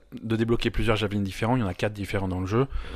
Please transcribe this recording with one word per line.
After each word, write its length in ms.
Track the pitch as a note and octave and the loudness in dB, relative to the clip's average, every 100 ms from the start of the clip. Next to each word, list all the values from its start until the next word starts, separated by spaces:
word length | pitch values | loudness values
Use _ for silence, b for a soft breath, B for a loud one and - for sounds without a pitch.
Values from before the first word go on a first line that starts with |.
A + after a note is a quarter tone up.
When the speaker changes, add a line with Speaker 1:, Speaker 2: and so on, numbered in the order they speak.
| - B2+ | -12 -10
Speaker 1:
de 140 | A2+ A2+ | -2 2
débloquer 340 | A#2 A2+ A2+ | 2 2 2
plusieurs 260 | A2 A2 G#2+ | 2 2 2
javelins 240 | G#2 G#2 | 2 0
différents. 360 | G2 - A2+ B2+ | -2 -2 0 2
Il 40 | |
y 20 | |
en 40 | G2+ | 0
a 80 | |
quatre 180 | F2 G#2+ | -2 -4
différents 360 | G#2 F#2+ G2+ F#2+ | -2 -4 -2 -2
dans 120 | F2+ | -2
le 60 | F#2 | 0
jeu. 140 | A2+ | 2
Speaker 2:
Mhm. 60 | - B B | 2 B B